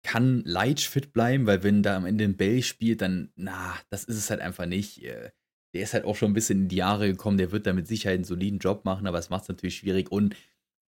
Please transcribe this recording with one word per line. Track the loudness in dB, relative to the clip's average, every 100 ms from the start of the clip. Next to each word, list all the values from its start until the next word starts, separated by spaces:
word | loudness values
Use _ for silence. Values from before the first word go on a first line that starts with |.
kann | -2 2 2 2
Leitsch | 0 0 0 0 -2
fit | -4 -2
bleiben? | 0 2 2 4
Weil | 4
wenn | 6 4
da | 4 0
am | -2
Ende | 0
ein | 0 2
Bell | 2 2
spielt, | 0 -2 0 0
dann, | 0 -2 -6 -10
na, | -10 -8 -8 -10 _
das | -10 -6
ist | -6
es | -4
halt | -4
einfach | -4 -6 -4
nicht. | -2 -4 -10
Äh, | -14 -12 -14 _ _ _ _
der | -6
ist | -2
halt | -2 -2
auch | 0
schon | 2
ein | 2
bisschen | 2 2
in | 2
die | 2
Jahre | 2 2 2
gekommen. | 0 2 2
Der | 2
wird | 0 0
da |
mit | 0 -2
Sicherheit | -2 0 0
einen |
soliden | -2 -2 -2 0
Job | 0 0 -2
machen, | -2 -2
aber | -4
es | -4
macht's | -6 -6
natürlich | -6 -6 -4
schwierig. | 0 0 0
Und | 2 2 0 _ _ _ _